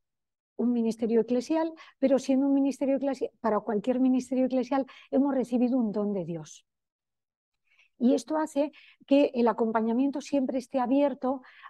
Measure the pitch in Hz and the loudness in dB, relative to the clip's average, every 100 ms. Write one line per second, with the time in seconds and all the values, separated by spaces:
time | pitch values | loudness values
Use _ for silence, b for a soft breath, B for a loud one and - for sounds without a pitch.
0 | _ _ _ _ _ - 233 240 226 220 | _ _ _ _ _ -4 0 0 0 -2
1 | 226 226 220 247 247 320 330 320 B - | 0 0 2 -2 -2 -2 -2 -6 B -2
2 | 269 262 262 262 277 277 277 247 269 269 | 2 2 2 2 2 2 0 -2 -2 0
3 | 277 262 - _ 226 208 214 208 247 254 | -2 -4 -8 _ -2 -2 0 -4 -2 0
4 | 262 254 247 254 254 254 247 277 269 B | 2 2 0 -2 0 0 -2 -2 -4 B
5 | B 269 285 269 240 240 247 262 226 208 | B 0 0 0 -2 0 0 0 -2 -2
6 | 208 196 165 165 151 - _ _ _ _ | -4 -4 -6 -8 -12 -20 _ _ _ _
7 | _ _ _ _ _ _ _ b b - | _ _ _ _ _ _ _ b b -2
8 | 247 277 - 311 311 277 294 B B B | 0 2 0 -4 -2 -2 -4 B B B
9 | - 277 285 240 233 208 226 226 220 233 | 2 2 2 2 0 2 0 0 0 0
10 | 277 277 - 285 262 254 - 269 240 277 | 0 -2 -4 -2 -2 -4 -4 -4 0 2
11 | 285 262 254 269 B B B | 2 0 -4 -6 B B B